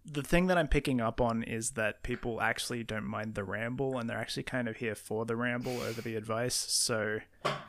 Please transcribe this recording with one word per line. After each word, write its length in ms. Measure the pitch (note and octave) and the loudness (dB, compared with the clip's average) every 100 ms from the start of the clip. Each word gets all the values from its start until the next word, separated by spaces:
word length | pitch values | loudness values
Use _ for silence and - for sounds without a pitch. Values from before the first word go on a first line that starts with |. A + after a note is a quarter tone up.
| - | -8
The 180 | D3 | -6
thing 240 | C#3 F3 F#3 | 2 4 6
that 100 | F3+ | 4
I'm 120 | D3+ | 6
picking 320 | D3 D3 B2+ | 4 4 2
up 180 | A2+ - | 2 2
on 240 | A#2+ A2+ | 2 2
is 280 | A2+ A2+ A2+ | -2 -4 -2
that 300 | - G#2+ - | 0 0 0
people 380 | - B2 B2 A2+ | -4 -2 -2 0
actually 440 | A2 A2+ - A#2+ A2+ | 0 0 -2 -4 -4
don't 180 | A2 | -4
mind 320 | - G#2+ A2 G#2+ | -4 -4 -4 -4
the 80 | |
ramble, 540 | G2 G2+ A2+ B2+ C3+ C3 | -4 -2 -2 -2 -2 -2
and 120 | A2+ | -2
they're 80 | A2 | -4
actually 260 | A#2 - | -4 -6
kind 260 | C3 C3 A#2 | -2 -2 -2
of 80 | A2 | -2
here 180 | A#2+ G#2 | -4 -4
for 300 | - A2 A2+ | -2 -2 0
the 100 | A2+ | 0
ramble 460 | B2 B2 B2+ B2 | 0 0 -2 -2
over 200 | A#2 A#2 | -2 -4
the 140 | A#2 A2 | -4 -4
advice, 400 | A2 A2+ B2 - | 0 0 2 0
so 640 | - - - A2+ G#2+ G#2+ - - - - | 2 2 2 2 0 -2 -6 -6 -4 -4